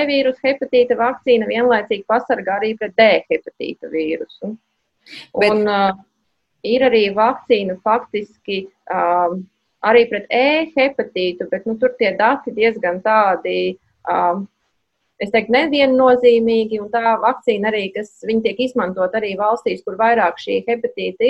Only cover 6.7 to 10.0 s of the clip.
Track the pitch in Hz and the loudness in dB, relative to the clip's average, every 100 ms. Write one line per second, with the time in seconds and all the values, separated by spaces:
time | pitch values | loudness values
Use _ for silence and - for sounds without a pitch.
6.7 | 247 262 226 202 196 226 262 - 208 196 | 2 4 4 2 2 0 0 0 0 0
7.7 | 185 214 233 - 208 208 _ - 196 190 | -4 -2 -2 -2 -8 -8 _ -8 -8 -8
8.7 | _ - 185 175 175 175 185 185 _ _ | _ -6 -2 0 2 0 -2 -10 _ _
9.7 | _ 208 233 | _ 2 4